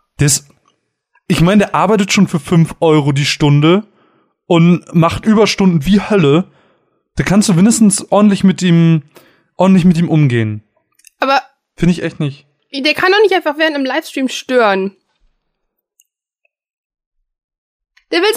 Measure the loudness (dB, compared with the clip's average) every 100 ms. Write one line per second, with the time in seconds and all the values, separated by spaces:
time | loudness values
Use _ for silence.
0 | _ -4 -2 -2 -6 _ _ _ _ _
1 | _ _ -6 0 2 2 0 -2 -2 -2
2 | -2 0 0 -2 -2 0 0 0 0 2
3 | 0 -2 -4 -2 0 2 2 0 -2 _
4 | _ _ _ _ -2 2 2 2 -2 -2
5 | 0 0 0 2 2 0 0 0 0 0
6 | 0 0 2 0 -2 _ _ _ _ _
7 | _ -8 -2 0 0 2 2 2 2 0
8 | -2 0 2 2 0 0 0 2 2 0
9 | -4 _ _ _ _ -2 2 4 2 2
10 | 0 0 0 0 -4 -8 -14 _ _ _
11 | _ _ -2 -2 -4 _ _ -4 -2 -2
12 | -6 -8 -8 -10 _ _ _ -6 -4 -2
13 | 0 2 2 0 -4 -2 -4 -4 -6 -6
14 | -8 -6 -8 -8 -4 0 0 0 -4 -10
15 | _ _ _ _ _ _ _ _ _ _
16 | _ _ _ _ _ _ _ _ _ _
17 | _ _ _ _ _ _ _ _ _ _
18 | _ -4 -2